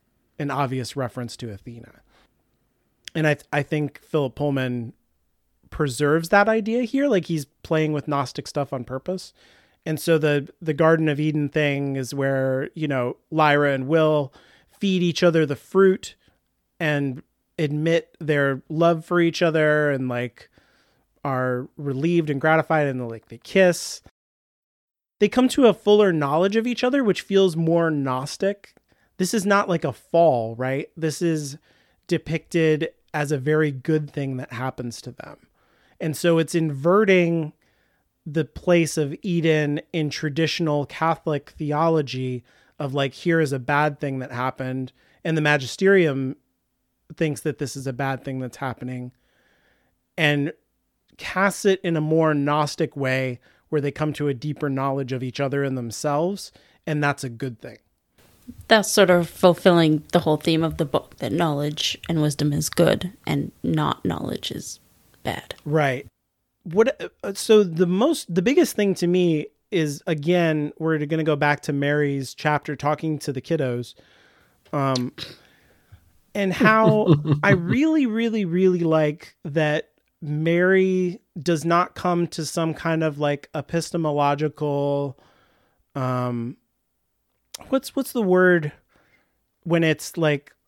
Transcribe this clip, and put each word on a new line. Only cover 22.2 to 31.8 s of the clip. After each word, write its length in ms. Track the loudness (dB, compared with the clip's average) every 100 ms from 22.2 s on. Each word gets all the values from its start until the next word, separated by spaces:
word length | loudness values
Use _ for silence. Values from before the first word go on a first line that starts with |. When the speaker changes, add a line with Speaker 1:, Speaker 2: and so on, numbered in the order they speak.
| 0
Speaker 1:
and 100 | 0
gratified, 460 | 4 2 4 0 0
and, 200 | -2 -8
like, 200 | -10 -16
they 100 | -20
kiss. 640 | 0 4 4 4 -6 -14 -18 _ _ _ _ _ _ _ _ _ _ _
They 100 | 0
come 200 | 2 2
to 160 | 6 4
a 80 |
fuller 380 | 4 4 6 6
knowledge 440 | 2 0 2 2 0
of 100 | -2
each 180 | -2
other, 180 | 0 2
which 200 | 0 -2
feels 340 | 0 2 4 2
more 340 | 2 2 2
Gnostic. 840 | 0 -2 -4 -6 -4 -4 -4 -12 _ _ _ _ -4
This 140 | -2
is 120 | 0 2
not, 220 | 2 2
like, 160 | -2
a 80 | -2
fall, 600 | -6 _ 4 4 4 -2 -4
right? 320 | -4 -4 -6 -6
This 260 | -6 -2
is 360 | -2 -2 -4 -12 _ _